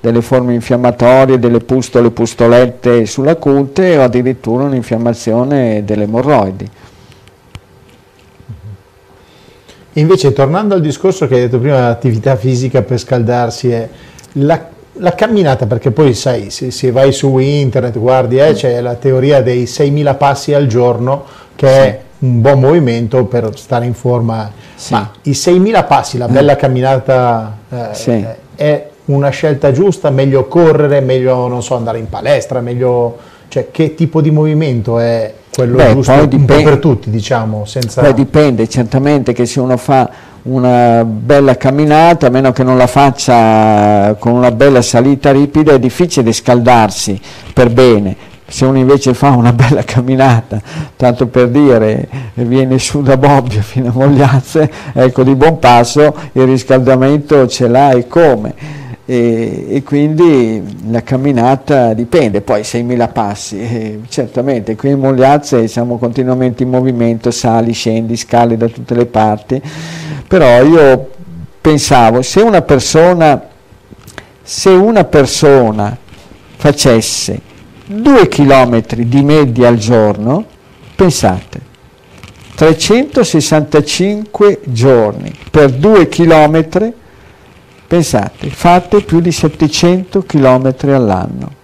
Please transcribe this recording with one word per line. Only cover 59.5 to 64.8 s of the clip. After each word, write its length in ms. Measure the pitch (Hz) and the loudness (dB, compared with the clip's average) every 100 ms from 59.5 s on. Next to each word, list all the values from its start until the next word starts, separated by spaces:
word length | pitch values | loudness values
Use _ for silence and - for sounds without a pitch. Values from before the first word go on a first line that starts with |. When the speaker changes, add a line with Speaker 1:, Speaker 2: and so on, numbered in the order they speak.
| - - | -8 -6
Speaker 1:
e 160 | 139 | -8
quindi 760 | 131 143 151 156 170 143 117 110 101 - 110 | -4 -2 0 2 4 4 2 -4 -8 -12 -6
la 100 | 117 | -6
camminata 880 | 113 131 139 127 120 135 - 139 120 | -4 -4 -2 0 0 0 0 0 0
dipende, 460 | 110 120 175 123 101 | -2 -2 0 0 -4
poi 240 | - 107 | -2 -4
seimila 420 | 107 120 120 123 120 | -4 -6 -4 -2 -2
passi, 540 | - 104 101 - 101 | -4 -6 -6 -12 -12
eh, 400 | 113 117 110 107 110 | -8 -8 -8 -12 -10
certamente, 680 | - 120 - 135 127 101 | -8 -6 -4 -4 -4 -4
qui 160 | 110 | -4